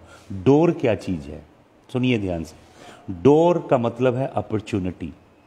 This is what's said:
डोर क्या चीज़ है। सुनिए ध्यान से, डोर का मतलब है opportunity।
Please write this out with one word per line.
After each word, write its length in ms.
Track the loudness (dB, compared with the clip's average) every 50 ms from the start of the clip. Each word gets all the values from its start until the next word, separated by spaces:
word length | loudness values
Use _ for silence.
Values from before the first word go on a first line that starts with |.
| -14 -20 -20 -20 -18 -14 -14
डोर 380 | -2 2 4 4 4 4 2
क्या 240 | 0 0 0 0 0
चीज़ 260 | 0 -2 -6 -6 -6
है। 240 | -6 -12 -16 -16 -18 -20 _ _ _ _ _ _ _ _ -6
सुनिए 260 | -2 0 0 0 0
ध्यान 240 | -2 -4 -6 -6 -8
से, 120 | -10 -14 -20 -20 -20 -20 -20 -20 -20 -20 -20 -14 -14 -12
डोर 540 | 2 4 6 6 6 6 4 2 2 0 0
का 80 | 0 2
मतलब 380 | 2 -2 -2 0 0 0 0
है 120 | 0 -4 -4
opportunity। 880 | -4 -6 -6 -4 -4 -6 -4 -4 -4 -4 -4 -4 -6 -8 -12 -14 -14 -16 _ _ _ _ _